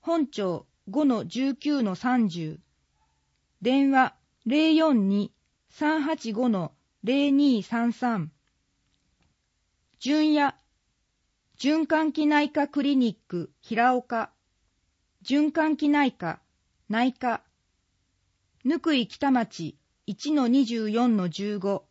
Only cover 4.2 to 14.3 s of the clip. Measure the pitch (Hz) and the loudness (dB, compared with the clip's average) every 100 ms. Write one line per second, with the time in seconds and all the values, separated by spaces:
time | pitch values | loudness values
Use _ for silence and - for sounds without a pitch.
4.2 | _ _ - 285 320 320 320 254 190 202 | _ _ -2 2 4 4 4 2 2 0
5.2 | 202 _ _ _ _ - 294 311 294 320 | -2 _ _ _ _ -6 -2 0 -2 -4
6.2 | 226 208 254 202 165 _ _ _ 196 269 | -6 -2 0 0 -4 _ _ _ -2 0
7.2 | 285 277 285 240 190 233 233 226 247 220 | 2 4 4 2 0 -2 -2 -2 -2 -2
8.2 | 156 _ _ _ _ _ _ _ _ _ | -6 _ _ _ _ _ _ _ _ _
9.2 | _ _ _ _ _ _ _ _ 247 302 | _ _ _ _ _ _ _ _ -2 2
10.2 | 311 302 285 - _ _ _ _ _ _ | 2 2 0 -2 _ _ _ _ _ _
11.2 | _ _ _ _ 254 311 311 311 320 302 | _ _ _ _ 0 0 2 0 0 0
12.2 | 302 302 294 294 294 285 277 277 240 - | 2 2 0 -2 -2 0 0 2 0 -2
13.2 | _ 175 160 _ - 226 240 254 247 240 | _ -8 -8 _ -8 0 2 0 -2 -8
14.2 | 220 | -8